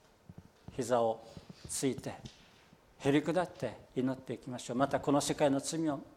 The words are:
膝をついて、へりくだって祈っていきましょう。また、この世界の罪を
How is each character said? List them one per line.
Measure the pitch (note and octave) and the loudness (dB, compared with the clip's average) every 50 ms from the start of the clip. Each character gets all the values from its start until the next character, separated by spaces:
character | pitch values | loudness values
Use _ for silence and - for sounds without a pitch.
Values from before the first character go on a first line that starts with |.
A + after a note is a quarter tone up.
| - _ _ _ _ - - - - - _ _ - - - | -20 _ _ _ _ -20 -20 -20 -20 -20 _ _ -18 -10 -6
膝 | - B2 A2+ B2 A#2+ | -6 0 2 4 4
を | A#2 A2+ A2+ A2+ - - - - - - - - - - | 4 4 2 -2 -6 -16 -18 -18 -18 -18 -18 -18 -12 -10
つ | - - - | -6 -2 0
い | C3+ A#2+ | 0 -2
て、 | - - B2 F#2+ - - - - - - - - - - - - - _ _ - - | -2 -4 -8 -10 -10 -12 -16 -16 -18 -20 -20 -20 -20 -20 -20 -20 -20 _ _ -10 -2
へ | - C#3 C#3 | 2 4 4
り | D3+ C#3+ | 4 4
く | E3+ D#3+ | 2 2
だ | F3+ F3 | 0 0
っ | D#3+ | -2
て | - - - A2+ F#2 - - - - | -4 -6 -6 -6 -6 -8 -16 -8 -4
祈 | C#3 B2 C3 | -2 0 0
っ | C3 | 0
て | C3 - - B2 | -4 -6 -8 -10
い | - | -10
き | - C3+ | -8 -10
ま | B2 A#2+ | -10 -8
し | - - | -8 -4
ょ | A#2+ | 0
う。 | |
ま | B2 C#3 | 0 2
た、 | C3+ - C3 | 2 2 2
こ | - D#3 | 2 4
の | C#3 C#3+ | 4 4
世 | C3 - D3+ | 4 2 2
界 | - D3+ C#3+ | 4 4 4
の | C3+ C#3 | 4 2
罪 | C3+ - - D#3+ E3 D#3 | 0 -2 -2 -2 -2 -2
を | C#3 C#3 - - - | -2 -4 -6 -12 -18